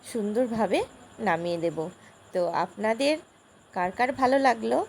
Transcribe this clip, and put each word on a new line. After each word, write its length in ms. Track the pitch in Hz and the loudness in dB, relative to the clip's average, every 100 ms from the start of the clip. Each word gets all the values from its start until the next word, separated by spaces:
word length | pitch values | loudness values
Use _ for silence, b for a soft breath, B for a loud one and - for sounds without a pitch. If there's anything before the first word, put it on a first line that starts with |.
সুন্দরভাবে 720 | - 240 208 214 254 226 202 277 508 - - - | -8 -4 -2 0 0 0 0 0 -2 -10 -20 -6
নামিয়ে 380 | 214 165 170 170 | -2 0 0 -2
দেব। 200 | 165 156 160 - B B - | -2 -2 -8 -10 B B -8
তো 80 | 185 170 | -2 -2
আপনাদের 600 | 170 180 - 214 226 277 311 - _ _ - _ | -2 -4 -2 -2 0 2 0 -4 _ _ -20 _
কার 160 | - 180 | -4 -4
কার 180 | 190 247 | 0 -2
ভালো 240 | 254 254 269 | 2 2 4
লাগলো 400 | 269 226 226 254 | 4 2 0 0